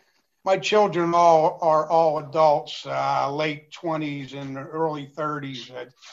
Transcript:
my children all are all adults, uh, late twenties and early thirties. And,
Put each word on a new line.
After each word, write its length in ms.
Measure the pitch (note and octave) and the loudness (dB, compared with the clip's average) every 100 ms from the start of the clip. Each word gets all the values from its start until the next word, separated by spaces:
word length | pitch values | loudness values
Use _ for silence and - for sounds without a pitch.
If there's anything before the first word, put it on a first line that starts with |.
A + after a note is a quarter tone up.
| _ _ _ _ F#3+ | _ _ _ _ -2
my 120 | F#3+ | -2
children 560 | - G#3+ G3+ E3+ E3+ | 2 2 2 2 0
all 460 | E3+ E3+ D#3+ D#3 - | 4 6 6 4 0
are 260 | E3+ D#3 D#3 | 2 2 2
all 280 | E3 E3 D3+ | 2 2 0
adults, 680 | C#3+ D#3 D#3 D3 D3 - C#3 | -2 2 4 4 -2 -12 -8
uh, 440 | C3+ C#3 C3+ C3+ | -4 -2 0 -2
late 400 | D3 D#3 D3 - | -2 -4 -6 -12
twenties 640 | - - D#3 D3+ C#3+ C3+ | -12 -6 -4 -6 -8 -10
and 240 | C#3 C#3 C3+ | -12 -12 -12
early 480 | C3+ D#3 D#3+ D3+ C#3+ | -10 -4 -4 -4 -10
thirties. 640 | - D3+ D3 C#3 C3 A#2 | -8 -6 -6 -8 -12 -14
And, 200 | B2+ B2 _ - | -14 -16 _ -20